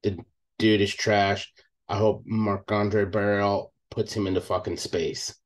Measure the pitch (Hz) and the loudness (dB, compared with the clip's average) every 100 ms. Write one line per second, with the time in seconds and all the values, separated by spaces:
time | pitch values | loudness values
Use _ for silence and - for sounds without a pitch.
0 | 104 90 - _ _ _ 110 107 101 - | -2 -4 -12 _ _ _ 4 4 2 0
1 | - 104 98 101 - _ _ _ _ 101 | 0 2 2 0 -6 _ _ _ _ 2
2 | 107 - - 110 107 98 - 104 104 104 | 2 2 -2 0 0 0 0 0 2 2
3 | 101 104 101 101 101 101 - _ _ - | 0 0 0 2 2 0 -4 _ _ -6
4 | 104 113 95 92 - 92 - 85 - 90 | -4 -2 0 -2 -2 -4 -2 -6 -4 -4
5 | 82 - - - | -4 -4 -10 -12